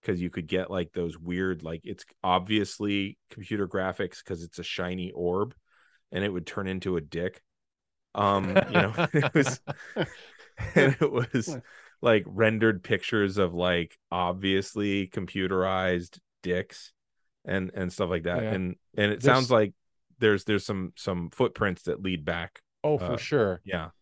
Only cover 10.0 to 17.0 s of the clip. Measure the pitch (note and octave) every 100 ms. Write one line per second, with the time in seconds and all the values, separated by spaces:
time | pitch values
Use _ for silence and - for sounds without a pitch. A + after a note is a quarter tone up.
10 | D#3+ - - - - - - - C#3 C3+
11 | D3 B2 A#2+ B2+ A2+ C3+ - - - _
12 | A#2+ A2 F#2 F#2 A2 A2 A2+ G#2 - G#2
13 | - A2+ G2+ F#2+ F#2 E2+ F2+ F2 E2 -
14 | _ F2+ F2+ F#2 G2 F#2+ G2 A2 G#2 G2
15 | F#2+ - F2+ G2 F#2 F#2 F#2 F#2+ F#2 F2+
16 | F2 - _ _ F2+ F2 - - - _